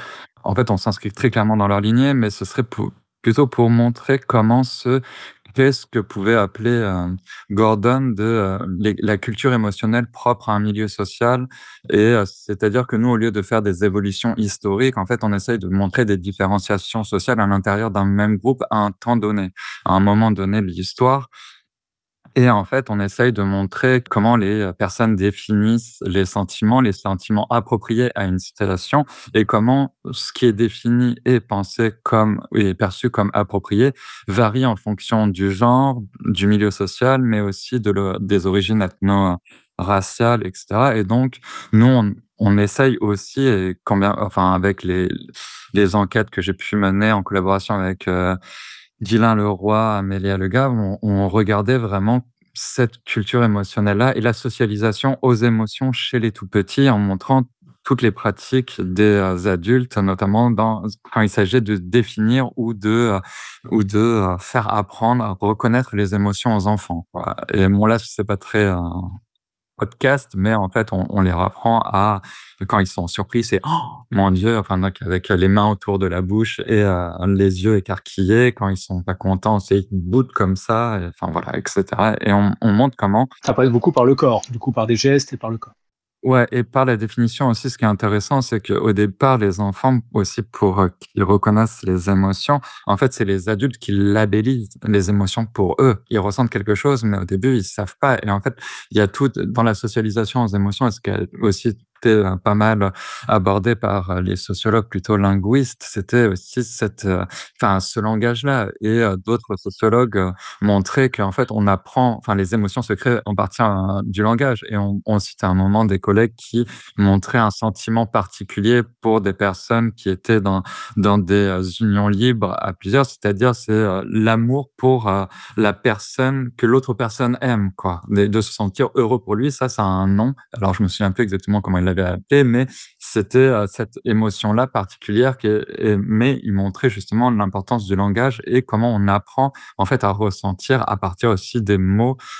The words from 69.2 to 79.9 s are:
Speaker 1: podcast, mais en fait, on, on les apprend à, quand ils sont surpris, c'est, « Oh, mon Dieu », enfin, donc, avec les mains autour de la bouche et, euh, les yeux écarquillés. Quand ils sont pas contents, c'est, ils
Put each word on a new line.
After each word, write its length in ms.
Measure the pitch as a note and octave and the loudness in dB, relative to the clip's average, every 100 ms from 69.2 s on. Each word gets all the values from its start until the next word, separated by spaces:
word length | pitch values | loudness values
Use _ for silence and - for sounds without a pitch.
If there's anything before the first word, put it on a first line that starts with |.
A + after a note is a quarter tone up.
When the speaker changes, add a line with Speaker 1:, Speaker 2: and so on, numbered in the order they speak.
| - _ _ _ _ - | -20 _ _ _ _ -8
Speaker 1:
podcast, 520 | G#2 - C3+ C#3+ - | -8 0 0 0 -2
mais 200 | G2 G#2 | -2 0
en 140 | A2 F#2 | 0 0
fait, 240 | A2+ G#2+ | -2 -2
on, 140 | F#2+ - | -4 -2
on 120 | G2+ | 0
les 100 | F#2 | 2
apprend 500 | E2+ F#2 - A#2 A2+ | 2 -2 -2 0 0
à, 360 | - G2 G#2 G2 - - - _ G2 | 0 0 0 0 -6 -20 -20 _ -2
quand 140 | G#2+ | 0
ils 60 | F#2 | 0
sont 180 | - F2 | -2 -6
surpris, 380 | - - A#2+ | -6 -4 -4
c'est, « 160 | A2+ G2 | -2 -2
Oh, 380 | D3 - - - - | -2 -4 -4 -12 -4
mon 220 | G#2 G2 | 0 2
Dieu », 260 | F#2 A2 A2+ | 2 2 0
enfin, 180 | F#2+ F#2 | -2 -2
donc, 200 | F#2+ - | -2 -4
avec 260 | F2 F#2 - | -4 -4 0
les 180 | F2+ F#2+ | 2 4
mains 240 | G#2 G#2 | 4 2
autour 300 | G2+ - G2 | 0 -2 -2
de 60 | F#2 | -2
la 140 | F2 | -2
bouche 380 | F#2 G#2+ A2 - - | -2 0 -2 -4 0
et, 160 | G#2+ | 2
euh, 280 | G2+ F2+ F2 E2+ F#2 | 2 0 -4 -4 0
les 340 | G2 G2 F#2 | 2 2 2
yeux 140 | G#2+ G#2 | 2 0
écarquillés. 720 | G2 F#2 - - F#2+ A#2 B2 | 0 -8 -8 -2 2 4 4
Quand 200 | - G2 | 0 -4
ils 80 | F#2 | -4
sont 280 | - F2+ | -6 -6
pas 100 | F2+ | -6
contents, 460 | F#2 F#2+ F#2+ G#2+ G#2 | -4 -2 0 0 0
c'est, 180 | - G2 | 2 0
ils 100 | G2 | 0